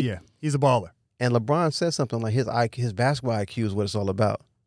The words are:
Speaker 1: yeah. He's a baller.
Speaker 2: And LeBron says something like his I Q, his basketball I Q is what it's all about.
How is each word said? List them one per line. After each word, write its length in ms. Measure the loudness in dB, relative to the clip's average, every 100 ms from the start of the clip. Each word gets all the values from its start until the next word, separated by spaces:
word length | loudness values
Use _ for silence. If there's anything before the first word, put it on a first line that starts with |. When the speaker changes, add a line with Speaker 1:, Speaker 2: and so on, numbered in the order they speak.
| 2
Speaker 1:
yeah. 100 | -2 -10 _
He's 160 | -2 2
a 40 |
baller. 300 | 4 2 0 -12 _ _
Speaker 2:
And 120 | 2
LeBron 380 | 2 2 2 2
says 240 | 0 -2 0
something 240 | -2 -2
like 140 | -2
his 140 | 0 0
I 180 | 0 -2
Q, 160 | -2
his 80 | -4
basketball 420 | 0 0 0 -2 -2
I 100 | -2
Q 200 | -2 -2
is 80 |
what 100 | 0
it's 120 | -2 -2
all 140 | -2
about. 320 | 2 0 0 -8 _